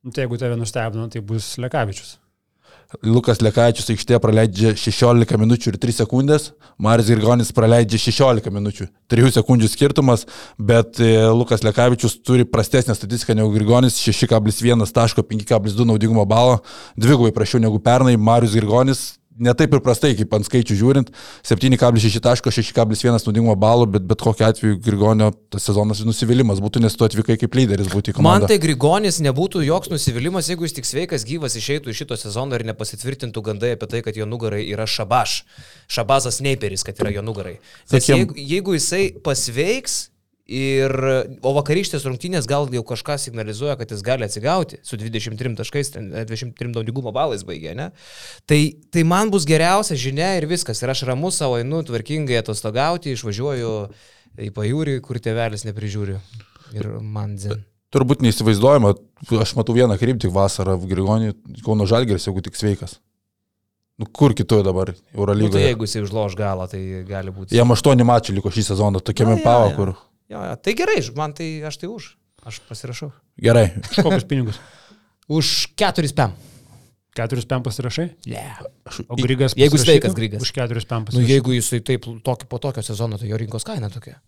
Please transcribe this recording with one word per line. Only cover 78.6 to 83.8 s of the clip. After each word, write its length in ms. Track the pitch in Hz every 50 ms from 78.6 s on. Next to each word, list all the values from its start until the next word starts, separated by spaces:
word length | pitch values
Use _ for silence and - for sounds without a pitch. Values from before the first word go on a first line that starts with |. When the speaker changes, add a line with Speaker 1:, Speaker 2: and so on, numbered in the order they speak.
| - - _ _ _ -
Speaker 2:
Aš 140 | - - -
Speaker 1:
O 100 | _ 120
Speaker 2:
į 60 | 120
Speaker 1:
Grigas 320 | 123 123 131 127 139 131 -
Speaker 3:
Jeigu 240 | 127 135 147 143 147
Speaker 1:
pasirašytų? 80 | 123
Speaker 3:
sveikas 300 | 143 160 143 - - 190 -
Grigas. 240 | 110 107 104 101
Speaker 1:
Už 80 | - -
keturis 360 | - 139 127 117 120 117 107 _
pem 140 | 120 113 110
Speaker 3:
Nu, 80 | 101
Speaker 1:
pasirašai. 180 | 113 123 123 117
Speaker 3:
jeigu 240 | 135 139 127 127 127
jisai 260 | 120 113 - - 120 -
taip 220 | - 131 120 - 117 117 113 _
tokį, 220 | 131 123 117 - -
po 80 | - 120
tokio 240 | - 143 131 113
sezono, 380 | 104 - 110 101 117 117 107 98
tai 80 | 113 104
jo 80 | 107 110
rinkos 260 | 117 107 113 113 - -
kaina 220 | 220 165